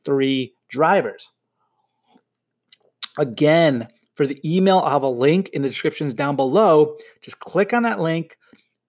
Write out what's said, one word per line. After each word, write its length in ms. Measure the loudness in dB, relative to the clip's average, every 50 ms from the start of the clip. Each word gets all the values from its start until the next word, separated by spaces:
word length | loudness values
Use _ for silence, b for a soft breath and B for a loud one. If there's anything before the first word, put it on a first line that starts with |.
| -6
three 500 | -2 0 0 0 0 0 0 -2 -4 _ _ _ -10
drivers. 640 | -2 0 2 2 2 2 0 -2 -8 -12 -18 -20 _ _ _ _ _ _ _ _ _ _ _ _ _ _ _ _ _ _ _ _ _ _ _ _ _ _ _ _ -20 _ _ _ _ -12 -12 -10 -4 -4
Again, 680 | -4 -4 -2 0 2 4 4 4 4 2 2 -2 -6 -10 _ _ _ _ _
for 120 | -4 -4 -4
the 100 | -4 -6 -6
email, 360 | -2 0 2 2 4 2 2
I'll 120 | 2 0
have 120 | -2 -2 -2
a 40 | -2
link 400 | -2 0 2 2 2 2 0 -4 -6
in 80 | -4
the 80 | -4 -4
descriptions 440 | -6 -4 -6 -6 -4 -4 -8 -6 -6
down 220 | -4 -4 -4 -2
below. 640 | -2 -2 0 2 2 4 4 6 4 4 2 0 B B B B B
Just 180 | -20 -20 -20 -20
click 340 | -14 -6 -2 -2 -2 0 0
on 100 | -2 -2
that 180 | -2 -2 -2
link, 360 | -4 -4 -4 -4 -6 -10 -14 _ b b b b b b b b _